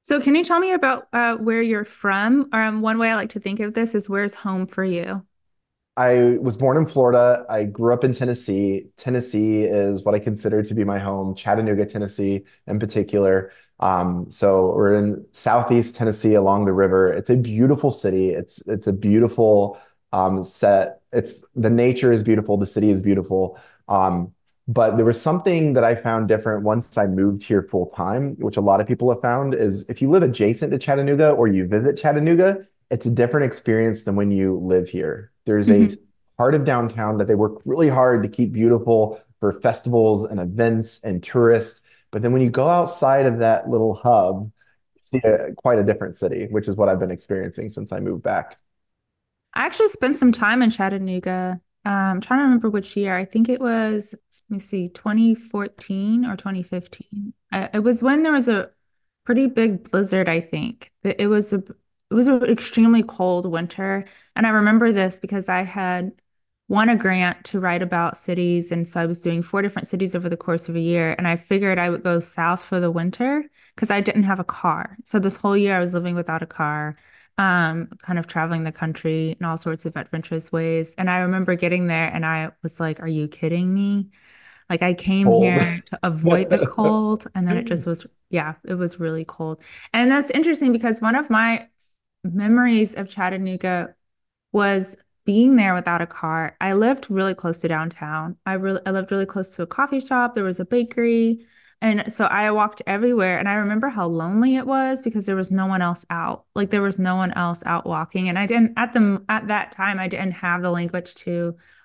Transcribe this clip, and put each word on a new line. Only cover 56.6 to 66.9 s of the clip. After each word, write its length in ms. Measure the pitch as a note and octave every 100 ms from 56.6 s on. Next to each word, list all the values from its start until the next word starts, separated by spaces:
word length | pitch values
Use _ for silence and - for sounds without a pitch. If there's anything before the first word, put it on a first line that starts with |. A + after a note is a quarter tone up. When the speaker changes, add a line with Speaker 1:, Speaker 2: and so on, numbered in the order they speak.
Speaker 1:
fifteen. 680 | F3+ F3+ F3+ - - G3+ G3+ - _
I, 200 | F#3+ F#3+
it 60 | G#3+
was 240 | G#3+ A#3
when 200 | A#3+ C#4+
there 80 | D#4+
was 160 | C#4+ B3
a 220 | G#3 - _ _ _ _ _
pretty 220 | - A#3+ C4+
big 440 | B3+ A3+ F#3 -
blizzard, 380 | - G3 F#3+ F3+
I 120 | E3
think. 520 | E3 D#3+ - - - _
It, 180 | G3 -
it 60 | G3+
was 240 | G#3 G#3
a, 60 | G3+
it 560 | F#3+ - _ _ _
was 120 | G#3+ B3+
an 160 | C4
extremely 580 | A#3+ A#3 - - A3+ A#3
cold 440 | A3 - F#3 F3+ F3+
winter. 580 | E3 E3+ - F#3+ G3 G3 _ _
And 120 | - A3+
I 40 |
remember 420 | G#3+ G#3 A3+ A#3
this 260 | G3+ F#3+ F#3
because 300 | F#3+ G3+ F#3
I 140 | F3+
had 500 | F3+ G3+ F#3 F3+ F#3 - _ _ _ _ _
won 220 | G3 A3